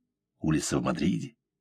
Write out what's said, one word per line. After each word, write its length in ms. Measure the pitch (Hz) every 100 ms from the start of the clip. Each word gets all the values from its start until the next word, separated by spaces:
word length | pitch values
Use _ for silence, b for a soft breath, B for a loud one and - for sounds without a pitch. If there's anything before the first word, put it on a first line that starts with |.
| _ _ _ _
улица 380 | 80 78 - 71
в 40 |
Мадриде. 540 | - - - - 135 - _ _